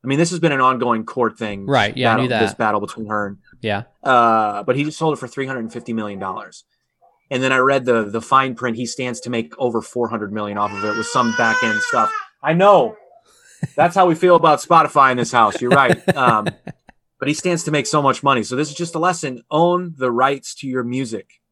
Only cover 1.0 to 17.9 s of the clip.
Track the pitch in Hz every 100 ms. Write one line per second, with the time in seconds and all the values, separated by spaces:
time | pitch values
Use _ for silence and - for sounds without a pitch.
1 | 110 - 113 - 110 101 98 135 104 127
2 | 120 110 127 113 104 - 110 107 101 -
3 | 107 107 101 101 _ - 110 101 110 _
4 | - 127 117 113 107 101 104 131 151 147
5 | 160 143 123 - 131 131 113 117 117 113
6 | 107 98 95 92 101 - _ _ _ _
7 | _ _ _ 127 131 131 131 139 127 117
8 | 104 113 113 135 131 117 127 110 120 -
9 | 127 117 123 117 113 - 123 113 - 123
10 | 113 113 104 107 104 101 104 101 104 101
11 | - 131 120 113 113 110 117 104 - -
12 | 110 269 - _ 143 165 196 190 117 -
13 | - _ _ _ _ _ - - 170 185
14 | 180 160 180 170 165 147 - 170 151 151
15 | 135 123 117 123 107 - 123 139 127 -
16 | - 143 123 110 104 - - - _ _
17 | _ _ 131 151 180 170 160 147 123